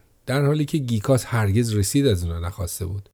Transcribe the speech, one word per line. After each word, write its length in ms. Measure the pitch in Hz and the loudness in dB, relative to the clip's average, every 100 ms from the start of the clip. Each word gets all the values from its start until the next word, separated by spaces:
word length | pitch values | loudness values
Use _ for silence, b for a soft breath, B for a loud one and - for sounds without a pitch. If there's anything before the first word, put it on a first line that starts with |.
| _ _ - | _ _ -4
در 200 | 131 143 | 0 2
حالی 200 | 151 147 | 2 0
که 120 | 160 | -2
گیکاس 460 | 127 113 101 131 - | -2 -2 2 0 0
هرگز 460 | 117 104 101 117 | 0 2 2 2
رسید 340 | 107 95 143 139 | 0 2 2 2
از 160 | 92 | 2
اونا 160 | 85 85 | -2 -4
نخواسته 460 | 85 - 87 - 90 | -6 -6 -8 -8 -8
بود. 240 | 98 98 | -8 -12